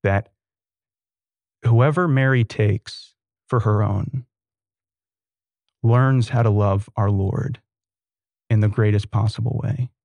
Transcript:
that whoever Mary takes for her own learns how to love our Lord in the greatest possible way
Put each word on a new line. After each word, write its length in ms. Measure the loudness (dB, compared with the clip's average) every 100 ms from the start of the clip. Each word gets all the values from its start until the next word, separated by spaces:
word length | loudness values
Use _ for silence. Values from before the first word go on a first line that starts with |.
that 300 | -2 -2 -4 _ _ _ _ _ _ _ _ _ _ _ _ _
whoever 440 | 2 4 4 2 0
Mary 360 | 2 2 2
takes 680 | 0 0 0 0 -6 -20 -20 _ _ _ _
for 140 | -2
her 220 | 0 0
own 420 | 0 -2 -6 -8 -12 _ _ _ _ _ _ _ _ _ _ _ _ _ _ _
learns 480 | 2 4 4 2 0
how 120 | 0
to 80 | 2
love 380 | 2 2 0 -4 -4
our 140 | -2
Lord 500 | 0 -2 -4 -6 -10 _ _ _ _ _ _ _ _ _
in 120 | 0
the 80 | 2
greatest 420 | 2 2 0 -2
possible 500 | -2 -2 -2 -6 -4
way 280 | -6 -6 -6 _